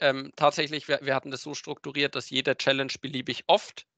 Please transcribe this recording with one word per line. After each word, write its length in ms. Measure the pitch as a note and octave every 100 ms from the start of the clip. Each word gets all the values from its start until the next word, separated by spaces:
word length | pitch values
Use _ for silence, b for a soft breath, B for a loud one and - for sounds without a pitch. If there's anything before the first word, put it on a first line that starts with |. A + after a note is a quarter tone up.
ähm, 320 | C#3+ C3+ C#3 -
tatsächlich, 540 | D3 D#3 D3 D3+ C#3+
wir, 100 | C#3
wir 140 | C3+ C3+
hatten 160 | -
das 100 | C3+
so 120 | D3+
strukturiert, 600 | C#3 - C#3+ D3 C#3 C#3+ C3
dass 140 | -
jede 280 | C3 C3 C3
Challenge 340 | - C3+ C3 -
beliebig 460 | C3+ C#3 - B2+ -
oft 380 | G3+ - - -